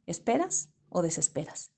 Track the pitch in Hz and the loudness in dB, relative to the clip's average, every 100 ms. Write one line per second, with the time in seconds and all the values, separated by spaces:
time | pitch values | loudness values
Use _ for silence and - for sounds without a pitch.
0 | - 170 - 247 370 - - _ _ - | -8 -4 2 2 2 -2 -4 _ _ 0
1 | 170 160 160 - 156 - - | 2 0 -2 -2 -6 -10 -16